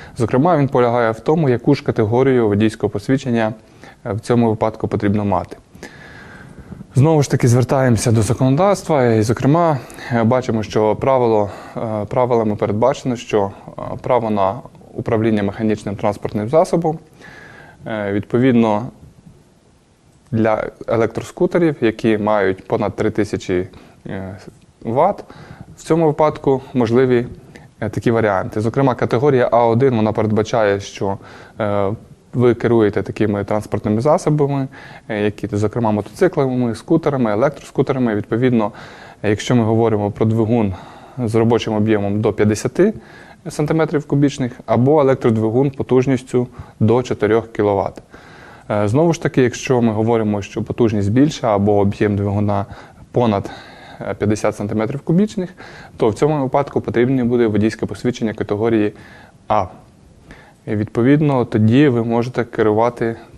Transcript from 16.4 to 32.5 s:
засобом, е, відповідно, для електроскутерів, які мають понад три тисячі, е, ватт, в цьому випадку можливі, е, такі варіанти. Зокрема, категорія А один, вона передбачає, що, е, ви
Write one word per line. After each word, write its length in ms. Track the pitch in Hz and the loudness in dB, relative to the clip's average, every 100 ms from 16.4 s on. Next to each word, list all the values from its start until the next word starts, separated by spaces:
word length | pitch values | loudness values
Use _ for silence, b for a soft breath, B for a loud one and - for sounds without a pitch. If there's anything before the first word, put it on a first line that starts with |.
| 107 | 0
засобом, 500 | 156 185 170 165 156 - B B B B B B - 123 | 0 2 0 -2 -4 -10 B B B B B B -16 -8
е, 240 | 110 101 | -6 -2
відповідно, 760 | 104 - 120 131 120 113 104 127 - - - - - _ _ _ _ _ _ _ _ _ | -4 -2 0 2 4 2 0 -4 -14 -20 -20 -20 -20 _ _ _ _ _ _ _ _ _
для 320 | 110 110 107 - - - | 0 0 0 -4 -8 -4
електроскутерів, 880 | 113 113 - 117 - 180 180 165 139 | 0 0 -4 -10 -2 0 2 0 0
які 360 | 113 110 113 104 | -2 0 0 0
мають 500 | 104 107 98 95 - | 2 2 0 -2 -4
понад 280 | 110 104 - | -2 -2 -2
три 160 | 107 | -2
тисячі, 560 | 104 101 95 - 90 95 B B B 104 | -2 -2 -4 -4 -4 -4 B B B -12
е, 320 | 98 95 98 - - _ - | -10 -12 -14 -20 -20 _ -12
ватт, 420 | 117 123 180 202 - B B B B - | -4 0 0 -2 -12 B B B B -10
в 60 | |
цьому 220 | - 160 160 | -2 2 2
випадку 560 | 147 151 147 143 131 127 | 2 0 0 0 0 -2
можливі, 540 | 127 110 117 127 120 123 - - B B - | -2 2 4 4 2 -2 -10 -20 B B -10
е, 100 | 107 | -8
такі 220 | - - | -2 0
варіанти. 500 | 113 107 95 104 107 | 2 2 0 -2 -4
Зокрема, 340 | 113 131 139 120 | -2 0 0 0
категорія 540 | 120 147 147 127 120 | -2 0 2 2 2
А 140 | 117 117 | 4 4
один, 300 | 113 135 117 | 4 2 2
вона 160 | 107 | 0
передбачає, 680 | 107 107 107 107 120 104 101 | 0 0 0 0 0 2 0
що, 380 | 98 - 101 101 B B B - | -4 -6 -6 -6 B B B -6
е, 300 | 107 101 98 110 - - _ | -2 -2 -2 -4 -12 -20 _
ви 200 | 131 120 | 2 2